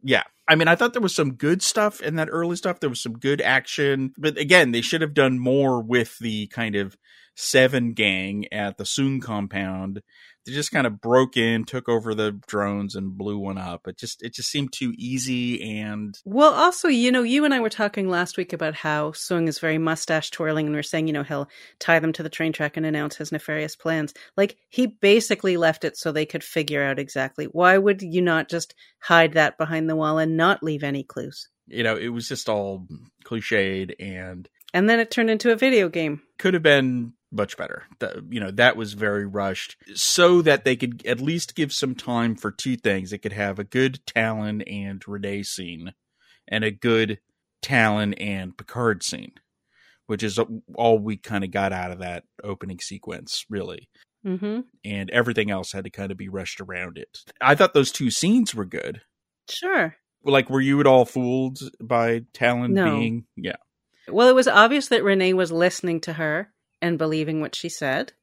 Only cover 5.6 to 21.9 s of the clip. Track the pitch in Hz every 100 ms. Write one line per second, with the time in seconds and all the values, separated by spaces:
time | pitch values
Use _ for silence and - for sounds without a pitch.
5.6 | 135 127 110 123 127 - 117 107 104 -
6.6 | 110 101 98 - _ _ _ - - 131
7.6 | 131 135 120 113 107 95 95 101 104 107
8.6 | 101 95 101 - 139 135 127 107 98 98
9.6 | 95 92 95 98 - _ - _ - 135
10.6 | 147 151 123 104 113 127 131 - 113 113
11.6 | 110 - - 117 113 107 107 101 - 104
12.6 | 101 101 101 101 98 95 101 104 98 95
13.6 | 90 87 - 90 117 - 117 120 120 147
14.6 | 139 - 127 117 123 131 127 127 120 120
15.6 | 110 107 107 104 104 - - 214 302 -
16.6 | 339 359 349 254 240 254 233 269 294 269
17.6 | 226 - 208 202 190 175 175 - 180 165
18.6 | 160 156 156 151 151 156 - 175 165 151
19.6 | 165 160 160 160 - 160 - - 156 156
20.6 | 151 151 151 165 160 147 143 143 143 -
21.6 | - _ -